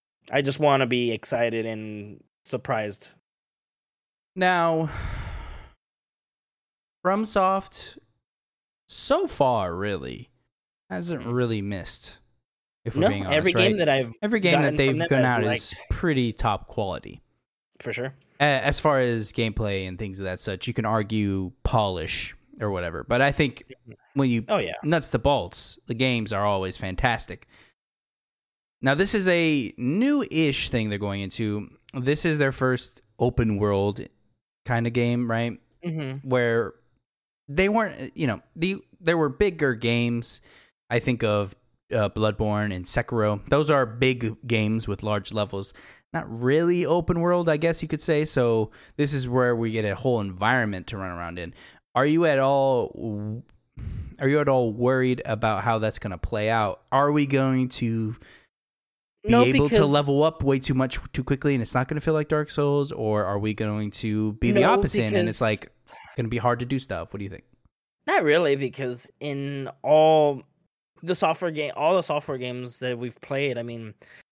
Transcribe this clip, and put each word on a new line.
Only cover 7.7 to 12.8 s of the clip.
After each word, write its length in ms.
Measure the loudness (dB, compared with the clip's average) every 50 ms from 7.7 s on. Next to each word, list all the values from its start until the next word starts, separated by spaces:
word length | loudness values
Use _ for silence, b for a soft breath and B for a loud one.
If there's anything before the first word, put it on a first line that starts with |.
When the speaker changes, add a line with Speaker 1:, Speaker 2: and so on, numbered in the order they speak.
| -12 -14 -14 -14 -16 -20 -20 _ _ _ _ _ _ _ _ _ _ _ _ _ _ _ _ -12
Speaker 2:
so 380 | -8 -4 0 2 2 2 0
far, 480 | 0 0 0 2 2 2 2 0 -2 -4
really, 540 | -4 -4 -4 -4 -4 -6 -8 -10 -12 -14 -18 _ _ _ _ _ _ _ _ _ _ _ -12
hasn't 320 | -10 -8 -6 -6 -6 -6 -6
Speaker 1:
Mm-hmm. 80 | -4
Speaker 2:
really 320 | -2 0 0 0 -2 -2 -4
missed, 560 | -4 -6 -6 -8 -10 -10 -12 -12 -14 -16 -18 _ _ _ _ _ _ _ _ _ _ _ _